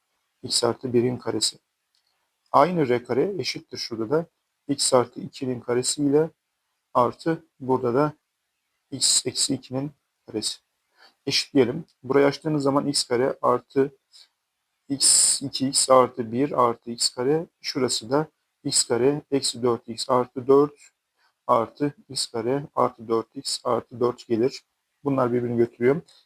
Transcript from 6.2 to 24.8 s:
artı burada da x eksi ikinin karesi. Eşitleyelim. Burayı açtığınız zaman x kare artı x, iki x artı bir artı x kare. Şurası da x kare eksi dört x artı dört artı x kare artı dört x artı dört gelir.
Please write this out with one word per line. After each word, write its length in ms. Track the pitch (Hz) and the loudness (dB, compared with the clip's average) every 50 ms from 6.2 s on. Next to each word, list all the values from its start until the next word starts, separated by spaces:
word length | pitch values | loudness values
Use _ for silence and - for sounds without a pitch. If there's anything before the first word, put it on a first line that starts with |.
| 160 160 - _ _ _ _ _ _ _ _ _ _ _ - | 2 0 -4 _ _ _ _ _ _ _ _ _ _ _ 0
artı 500 | 127 123 117 117 - - 165 160 165 - _ _ - | 2 2 2 0 -4 -4 -4 -4 -4 -6 _ _ -8
burada 340 | 127 123 131 123 131 120 117 | -4 -2 -2 0 0 0 0
da 180 | 135 151 151 147 _ _ _ _ _ _ _ _ _ _ _ _ _ _ - | 0 0 0 -2 _ _ _ _ _ _ _ _ _ _ _ _ _ _ -14
x 360 | 143 127 - - - - - | -6 -2 0 0 0 0 -2
eksi 280 | 131 120 - - - 139 | -4 -4 -4 -4 -4 -4
ikinin 380 | 131 - - 123 131 139 151 - _ _ _ _ _ _ | -6 -8 -8 -8 -6 -6 -8 -10 _ _ _ _ _ _
karesi. 320 | - 117 107 104 - - - _ _ _ _ _ _ _ _ _ _ _ _ - | -10 -8 -8 -6 -8 -8 -12 _ _ _ _ _ _ _ _ _ _ _ _ -6
Eşitleyelim. 580 | 135 - - - - - 143 127 110 98 - - _ _ _ | -4 -2 -2 -2 0 2 4 4 2 0 -6 -10 _ _ _
Burayı 240 | - 123 131 139 143 | -4 0 2 4 4
açtığınız 360 | 143 139 - - 156 151 147 | 4 2 -2 -4 -4 -2 0
zaman 240 | 135 139 135 143 147 | 0 0 0 0 0
x 180 | 143 139 - - | -2 -2 -2 -2
kare 340 | - 127 117 127 139 - - | -2 0 0 0 0 -2 0
artı 540 | - 127 123 123 - _ - 139 135 147 - _ _ _ _ - - _ _ _ _ _ _ _ _ _ _ _ _ - | 0 0 0 0 -2 _ 0 0 0 0 -2 _ _ _ _ -20 -20 _ _ _ _ _ _ _ _ _ _ _ _ -8
x, 540 | 139 131 - - - - - - - - | -4 0 2 4 4 4 4 2 0 -2
iki 260 | 139 135 - - 131 135 | -4 -6 -6 -4 -2 -2
x 220 | 139 - - - | 0 0 4 6
artı 420 | 131 131 123 120 - - 117 110 | 6 6 6 4 0 -4 -6 -4
bir 360 | 113 123 139 147 151 143 123 120 | -2 -2 -2 0 0 2 2 2
artı 220 | 117 - - 120 | 0 -2 -8 -10
x 180 | 117 117 - - | -6 -4 -4 -4
kare. 380 | - - 123 135 151 160 175 - _ _ | -2 -2 -2 0 0 0 -2 -6 _ _
Şurası 500 | - - - 143 127 120 - - 113 107 | -10 -6 -4 -2 -2 -2 -2 -4 -4 -2
da 180 | 131 147 156 151 _ _ _ _ _ _ - | 0 0 0 -2 _ _ _ _ _ _ -8
x 200 | 143 135 - - | -4 -2 -2 0
kare 380 | - 127 117 123 139 147 151 - - | 0 2 2 2 2 2 0 -2 -2
eksi 320 | 139 135 127 - - 120 | -2 -2 -2 -2 -4 -2
dört 260 | 117 123 117 113 - - | 0 0 0 0 -4 -10
x 220 | 117 117 - - | -10 -8 -2 0
artı 360 | 131 127 123 - - 131 120 | 2 0 0 -2 -6 -4 2
dört 280 | 127 135 139 147 147 - _ _ _ _ _ _ _ _ _ _ _ _ _ _ | 4 6 6 6 4 0 _ _ _ _ _ _ _ _ _ _ _ _ _ _
artı 480 | - 123 120 110 107 - - 147 143 - _ _ - | 0 0 2 0 -2 -4 -4 -4 -4 -6 _ _ -12
x 180 | 131 127 - | -8 -8 -8
kare 400 | - - 117 110 120 131 143 143 - - | -6 -6 -4 -4 -2 -2 -4 -6 -4 -2
artı 340 | 131 127 120 - - 113 110 | 0 0 0 -2 -6 -6 -4
dört 180 | 113 113 110 _ - | -4 -4 -4 _ -10
x 260 | 135 - - - - - | -12 -8 -8 -8 -6 -4
artı 360 | 127 120 113 - - 131 117 | -2 -2 -4 -4 -6 -4 -2
dört 260 | 120 120 120 - - | -2 -2 -2 -4 -6
gelir. 380 | - 117 107 117 139 - - _ _ _ _ | -4 -2 0 0 -2 -4 -6 _ _ _ _